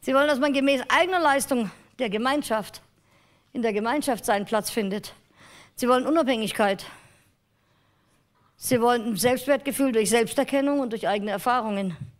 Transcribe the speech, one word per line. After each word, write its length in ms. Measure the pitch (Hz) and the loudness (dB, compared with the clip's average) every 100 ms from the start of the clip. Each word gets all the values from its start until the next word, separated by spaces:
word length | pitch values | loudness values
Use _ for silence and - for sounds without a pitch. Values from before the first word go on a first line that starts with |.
Sie 120 | - | 0
wollen, 140 | 262 294 | 2 4
dass 120 | 269 | 2
man 120 | 285 | 2
gemäß 300 | 277 269 269 - | 2 2 2 2
eigener 320 | 277 349 370 | 2 2 2
Leistung 500 | 302 277 - 254 202 - _ - | 2 2 0 -2 -2 -8 _ -6
der 100 | 240 | -4
Gemeinschaft, 720 | 208 247 285 - 220 190 - _ _ _ _ _ _ _ | -2 -2 -2 -2 -4 -4 -14 _ _ _ _ _ _ _
in 80 | - | -4
der 100 | 233 | -2
Gemeinschaft 540 | 214 226 294 285 226 - | 0 0 -2 -2 -2 0
seinen 180 | 202 | 0
Platz 260 | 202 214 196 | 0 -2 -2
findet. 440 | - 196 202 - - _ _ - - - - | -4 -4 -4 -8 -18 _ _ -20 -20 -20 -4
Sie 120 | 247 | 2
wollen 180 | 254 254 | 2 2
Unabhängigkeit. 800 | 330 269 233 208 - 208 196 - - - _ _ _ _ _ _ _ _ _ _ _ _ _ _ _ | 2 2 0 -2 0 0 0 -8 -20 -20 _ _ _ _ _ _ _ _ _ _ _ _ _ _ _
Sie 200 | - 247 | -2 2
wollen 240 | 240 240 233 | 4 2 0
ein 100 | 190 | 0
Selbstwertgefühl 800 | 240 254 262 277 277 240 269 | 0 0 0 -2 -2 -2 0
durch 160 | 226 202 | 2 2
Selbsterkennung 720 | 233 226 - 254 277 277 285 | 2 0 -2 0 0 0 0
und 100 | 254 | -2
durch 160 | 220 170 | -4 -2
eigene 240 | 202 208 | -2 -2
Erfahrungen. 640 | 196 254 247 220 202 190 160 - - | -4 0 0 0 -4 -4 -6 -12 -18